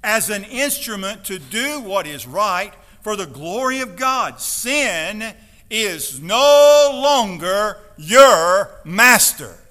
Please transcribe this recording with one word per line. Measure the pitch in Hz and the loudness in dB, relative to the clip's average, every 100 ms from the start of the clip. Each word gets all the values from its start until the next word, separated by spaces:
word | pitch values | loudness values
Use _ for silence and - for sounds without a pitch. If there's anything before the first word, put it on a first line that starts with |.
as | 214 220 214 | -2 -4 -2
an | 208 | -8
instrument | 202 240 277 - - 208 190 214 196 | -8 -6 -4 -6 -8 -8 -8 -10 -12
to | 190 | -12
do | 131 196 269 294 | -8 -6 -6 -8
what | 214 196 151 | -6 -6 -6
is | 147 117 | -12 -10
right | 156 202 180 202 - _ _ | -4 -2 -4 -6 -14 _ _
for | 214 208 | -10 -8
the | 175 | -10
glory | 123 160 208 262 262 | -12 -10 -6 -4 -4
of | 254 175 | -8 -6
God. | 262 262 180 123 | -4 -4 -6 -8
Sin | - - 240 294 262 170 160 208 220 - _ _ _ | -10 -8 -4 -2 -2 -4 -8 -10 -14 -16 _ _ _
is | 220 214 165 - 135 | -4 -4 -6 -10 -12
no | 165 226 285 294 294 294 285 | -4 2 6 6 8 6 4
longer | 254 277 277 214 175 170 196 214 - - - | 0 0 0 0 -6 -4 -2 -4 -6 -20 -20
your | 156 233 269 190 170 185 - - | 2 6 8 8 4 0 0 -10
master. | 156 185 240 233 - - 123 85 _ | -4 4 6 6 2 -2 -14 -18 _